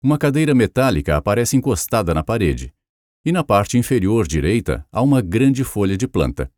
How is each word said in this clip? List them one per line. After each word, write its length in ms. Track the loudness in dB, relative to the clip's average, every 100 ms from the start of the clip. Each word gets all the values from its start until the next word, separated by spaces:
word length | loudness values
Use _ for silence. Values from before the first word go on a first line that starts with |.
uma 160 | 0 0
cadeira 380 | 0 0 2
metálica 600 | 2 2 2 0 0 0 0
aparece 400 | 0 0 0 0
encostada 580 | 0 -4 -2 -2 0
na 80 | -2
parede. 500 | -2 0 0 -2 -8 _ _ _ _ _
E 80 | -2
na 100 | -2
parte 340 | 2 2 2 0
inferior 520 | 0 0 2 0 0
direita 580 | 0 0 0 -2 -6 -6
há 100 | -2
uma 180 | 2 2
grande 440 | 0 2 2 2
folha 320 | -2 -2 -2 0
de 100 | -2
planta. 420 | -2 -2 -2 -8